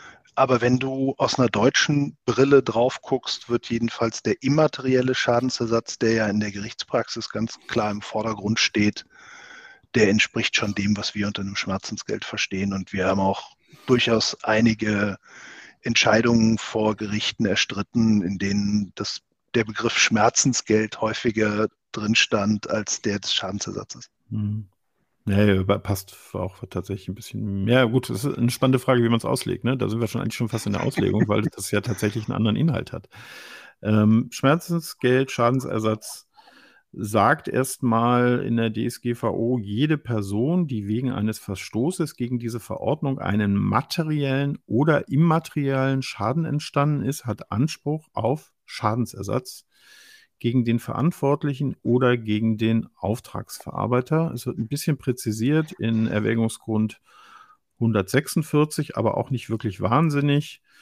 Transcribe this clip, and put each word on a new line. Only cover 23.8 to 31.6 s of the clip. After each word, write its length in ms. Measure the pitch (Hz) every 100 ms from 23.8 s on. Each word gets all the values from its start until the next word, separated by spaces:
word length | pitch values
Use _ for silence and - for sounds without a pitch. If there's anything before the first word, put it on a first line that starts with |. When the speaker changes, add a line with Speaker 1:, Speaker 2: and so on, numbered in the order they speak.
| 101 123 - _ -
Speaker 2:
Hm. 380 | 107 104 107 104 _ _ _ _ _ -
Nee, 260 | 98 104 95
über-, 220 | 95 101
passt 380 | - 98 - - -
auch 320 | 98 92 - -
tatsächlich 380 | 95 87 95 -
ein 60 |
bisschen 500 | 95 - 107 104 98
mehr. 220 | 98 123 123
Gut, 220 | 127 127
das 160 | 113
ist 140 | 139 -
eine 120 | 120
spannende 280 | 123 131 131
Frage, 240 | - 127
wie 40 | 117
man's 180 | 117 -
auslegt, 380 | 131 - 92
ne? 120 | 117 131
Da 120 | 107
sind 120 | 110
wir 60 | 117
schon 160 | -
eigentlich 120 | 101
schon 140 | - 113
fast 180 | 113 107
in 60 |
der 100 | 98
Auslegung, 460 | - - 98 98 -
weil 140 | 104
das 280 | 104 -